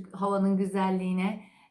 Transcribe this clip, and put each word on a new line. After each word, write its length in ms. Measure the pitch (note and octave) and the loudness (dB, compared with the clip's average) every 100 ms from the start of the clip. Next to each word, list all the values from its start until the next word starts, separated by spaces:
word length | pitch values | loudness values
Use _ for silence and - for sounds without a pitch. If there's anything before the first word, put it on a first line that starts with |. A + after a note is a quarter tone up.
| - | -10
havanın 440 | E3+ G3 G3 G3 F#3+ | -4 0 2 2 2
güzelliğine? 840 | F#3+ F#3+ F#3+ F#3 F#3 F#3 F#3+ A3 - - - | 0 0 0 0 0 0 -2 -4 -10 -20 -20